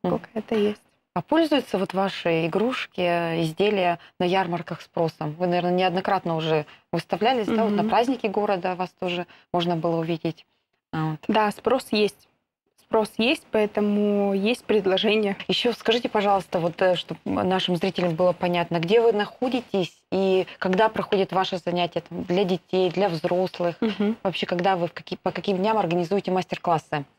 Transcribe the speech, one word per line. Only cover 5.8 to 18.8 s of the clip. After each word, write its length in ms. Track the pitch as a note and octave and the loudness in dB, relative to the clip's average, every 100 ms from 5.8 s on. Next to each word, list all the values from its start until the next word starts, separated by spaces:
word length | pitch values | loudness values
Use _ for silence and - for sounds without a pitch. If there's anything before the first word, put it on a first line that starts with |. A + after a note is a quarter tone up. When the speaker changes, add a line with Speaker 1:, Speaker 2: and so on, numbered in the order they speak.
| F#3 F3 F#3 F#3+ F3 D#3+ | 2 0 0 0 0 -2
Speaker 2:
уже 280 | D#3+ D#3 D3+ - _ | 0 0 -2 -14 _
выставлялись, 540 | E3 - - G#3+ B3+ G#3 | -6 -4 0 2 2 0
да? 160 | A3+ | 0
Вот 100 | G#3 | 2
на 80 | G#3 | 0
Speaker 1:
Мгм. 60 | G#3+ | 2
Speaker 2:
празднике 400 | G3+ A#3+ B3 G#3+ | 2 2 0 -2
города 460 | G3+ G#3 F#3+ F3+ | -2 0 0 -2
вас 160 | F3+ F3+ _ | -4 -6 _
тоже 260 | F3+ F3 F3 - _ | -4 -4 -6 -14 _
можно 220 | F3 F3 | 0 0
было 240 | E3+ E3+ E3 | 0 0 0
увидеть. 460 | E3 E3 E3 - _ _ _ _ _ | -2 -2 -4 -6 _ _ _ _ _
А, 180 | D#3+ D#3 | -4 -4
вот. 80 | D#3 - | -4 0
Speaker 1:
Да, 240 | G#3+ G#3 | 2 2
спрос 360 | - - C4 - | -2 0 0 0
есть. 380 | G#3 G3+ - _ _ _ _ _ _ | 0 0 -2 _ _ _ _ _ _
Спрос 280 | _ A3+ G#3+ - | _ 0 0 0
есть, 260 | A3+ D#4 - | 0 0 -2
поэтому 840 | A3 G#3+ G#3+ G#3 G#3 G#3 G3+ G3+ | 0 0 0 0 2 2 2 0
есть 320 | G3 G#3 A#3+ | 0 0 -2
предложение. 680 | - G#3 F#3+ F#3+ G#3 G#3+ G3+ F#3+ - | 0 0 2 0 2 2 0 -4 -4
Speaker 2:
Еще 240 | F#3 A#3+ | -2 0
скажите, 360 | A3+ - A#3 - | 0 0 0 0
пожалуйста, 500 | G#3+ G3+ G3 E3+ F#3 | 0 2 0 0 -2
вот, 220 | E3+ - | -2 2
э, 140 | F#3 | 2
чтоб, 220 | E3+ - D#3+ | 2 -4 -10
м, 100 | - F#3+ F#3 | -4 -2 0
нашим 260 | F#3 F#3 F3 | 0 0 0
зрителям 380 | G3 F#3 F3+ | -2 0 -2
было 180 | D#3+ F3+ | 2 0
понятно, 460 | E3+ F3+ F3 E3+ | 2 -2 -2 0
где 220 | E3+ | -2